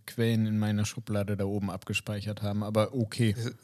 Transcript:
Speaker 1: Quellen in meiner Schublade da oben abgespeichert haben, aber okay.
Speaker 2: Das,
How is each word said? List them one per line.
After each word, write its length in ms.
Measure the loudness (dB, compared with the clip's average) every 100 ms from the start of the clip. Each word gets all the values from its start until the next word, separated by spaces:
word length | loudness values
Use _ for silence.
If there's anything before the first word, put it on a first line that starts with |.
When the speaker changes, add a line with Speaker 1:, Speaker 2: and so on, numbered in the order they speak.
| -6
Speaker 1:
Quellen 400 | 0 2 4 2
in 140 | 2
meiner 260 | 2 2 0
Schublade 500 | -4 -4 -2 0 -2
da 100 | -2
oben 260 | -2 -2
abgespeichert 720 | -4 -4 -4 -4 -6 -6 -4
haben, 180 | -2 -2
aber 320 | 2 2 2
okay. 400 | 2 -2 2 2
Speaker 2:
Das, 200 | 2 -4 -6